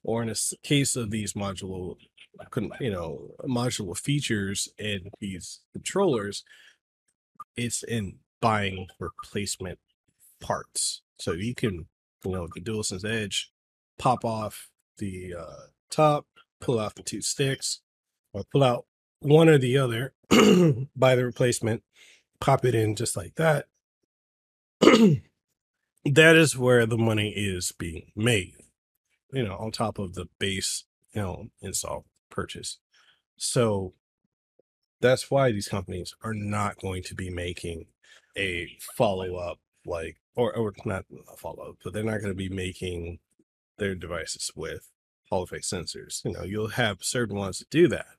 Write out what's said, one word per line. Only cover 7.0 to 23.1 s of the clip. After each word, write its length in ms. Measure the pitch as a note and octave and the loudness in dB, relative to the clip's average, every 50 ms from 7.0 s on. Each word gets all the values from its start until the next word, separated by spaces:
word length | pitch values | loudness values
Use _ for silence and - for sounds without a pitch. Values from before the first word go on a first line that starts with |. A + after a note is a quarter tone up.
| _ _ _ _ _ _ _ _ - - _ | _ _ _ _ _ _ _ _ -20 -14 _
it's 260 | - A#2+ A#2+ - - - | -8 -6 -6 -6 -6 -6
in 360 | - A2+ A#2 G#2 F2+ - - _ _ _ _ | -4 -2 -2 -2 -4 -8 -12 _ _ _ _
buying 460 | - A#2 A2 G#2 G2+ G2 F#2+ F#2 F#2 F#2 - _ | 2 2 2 2 0 -2 -4 -6 -10 -12 -12 _
replacement 800 | - - - - - - - G#2 G2+ G2 - - G2 F2+ D#2+ - _ _ _ _ _ _ _ _ _ _ _ _ | -10 -10 -10 -12 -18 -8 -6 -6 -6 -4 -6 -8 -8 -10 -10 -12 _ _ _ _ _ _ _ _ _ _ _ _
parts. 640 | - - G2+ - - - _ - - - - - _ _ _ _ | -4 -4 -4 -4 -4 -8 _ -4 -4 -4 -6 -8 _ _ _ _
So 140 | - - F2+ | -6 -6 -4
you 220 | F2 G2+ A#2 B2+ | -4 -4 -6 -4
can, 340 | - - A2+ G2 E2+ E2 - _ _ _ _ _ _ _ | -2 -2 -2 -2 -4 -10 -14 _ _ _ _ _ _ _
you 80 | G2 F#2 | -6 -4
know, 160 | F#2 F2 E2 - | -4 -6 -8 -10
the 60 | E2+ F2 | -10 -8
DualSense 420 | A2+ A2 G#2+ G#2+ - G2+ F#2 G2 | -6 -6 -4 -4 -6 -6 -6 -6
Edge, 460 | G#2+ A2+ A2+ G#2+ G2 - - - - _ _ _ _ _ _ _ _ _ _ | -4 -4 -4 -4 -4 -4 -6 -6 -8 _ _ _ _ _ _ _ _ _ _
pop 260 | - C3+ B2 A#2 - | 2 2 2 2 0
off 460 | A#2 A2+ A2 G#2+ G#2 - - - - _ _ _ _ _ | -4 -4 -2 -6 -8 -10 -12 -20 -20 _ _ _ _ _
the, 380 | - A2 G2 F#2+ F#2 F2+ F2+ F2 E2+ | -10 -8 -8 -8 -8 -10 -10 -12 -12
uh, 280 | D#2+ D2+ C#2 - - - _ _ _ _ | -12 -14 -16 -18 -20 -20 _ _ _ _
top, 360 | - - D#3 D3+ D3 D3 - _ _ _ _ _ _ _ | 2 4 4 4 4 2 -2 _ _ _ _ _ _ _
pull 220 | - - C3 A2+ | -4 -2 -2 -2
out 140 | G#2+ G#2 - | -2 -4 -6
the 80 | - F#2+ | -10 -12
two 180 | - - G#2 | -10 -10 -6
sticks, 600 | - - - - C#3+ C3+ C3+ - - - - - _ _ _ _ _ _ _ _ _ _ _ | -6 -6 -2 -2 -2 -2 -2 -4 -4 -8 -8 -8 _ _ _ _ _ _ _ _ _ _ _
or 120 | G2+ G2 - | -10 -10 0
pull 140 | - C#3+ C#3 | 2 4 4
out 220 | B2+ A#2+ - - _ _ _ _ _ _ _ | 4 4 2 -4 _ _ _ _ _ _ _
one 300 | - C#3+ D3 D#3 E3 D#3+ | 2 6 8 8 10 10
or 80 | D#3 C#3+ | 8 8
the 180 | B2 B2 B2 | 6 4 2
other, 380 | C#3 C3+ B2 A2+ A2+ C3 C3+ - _ _ _ | 2 2 2 0 -2 -4 -6 -10 _ _ _
<clears throat> 0 | - A#3 - G#3 G3+ F3+ F3+ D#3+ C3+ A2 C3 - _ | 6 8 10 10 10 10 8 6 6 2 -2 -8 _
buy 200 | B2+ B2+ C3 B2+ | 4 6 6 6
the 100 | B2 B2+ | 6 4
replacement, 560 | B2 A#2+ - C3+ B2 A#2 - - A2 A2+ A#2 - _ _ _ - - - _ _ _ _ _ | 0 0 2 2 2 2 2 0 0 0 -2 -4 _ _ _ -20 -20 -20 _ _ _ _ _
pop 240 | - - C3+ B2+ - | 2 4 4 4 4
it 100 | C3 A#2 | 2 2
in 200 | A2+ A2 G#2+ G#2+ | 4 2 2 0
just 180 | - A#2+ - | -2 -4 -4